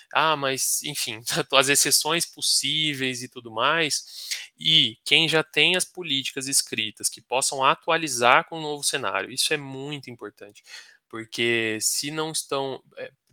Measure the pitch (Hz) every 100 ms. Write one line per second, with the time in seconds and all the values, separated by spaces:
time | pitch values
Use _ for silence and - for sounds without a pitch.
0 | - - 156 151 139 131 - - 147 147
1 | - 110 120 - 151 135 135 139 143 135
2 | 151 165 - - - - 139 151 156 139
3 | 131 123 123 131 120 110 131 165 156 -
4 | - - - - - _ 156 156 127 110
5 | - 147 160 160 151 - 156 180 - -
6 | 170 135 127 - 131 135 - 120 107 -
7 | 107 - _ 127 131 139 135 160 - 160
8 | 160 127 120 143 170 165 156 147 143 147
9 | 110 98 101 127 - 151 139 135 139 147
10 | 131 120 104 - 104 101 - - - _
11 | _ 113 110 - 120 117 113 110 - -
12 | 143 160 156 156 - 139 139 131 - -
13 | 127 _ _